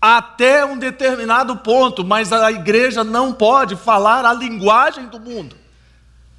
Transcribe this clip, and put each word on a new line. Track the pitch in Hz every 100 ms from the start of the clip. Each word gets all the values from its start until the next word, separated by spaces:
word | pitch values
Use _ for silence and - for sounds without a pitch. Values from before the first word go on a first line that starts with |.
até | 220 233 233 - 247 285
um | 285 269
determinado | 254 254 262 254 226 233 254 240
ponto, | - 240 254 -
mas | 180 214 220
a | 226 220
igreja | 220 165 214 254 233
não | 220 226 262
pode | 240 214 269 247
falar | 180 - 214 208 240
a | 247
linguagem | 240 247 226 190 220 302 294 254
do | 240
mundo | 226 233 147 - _ _ _ _ _ _ _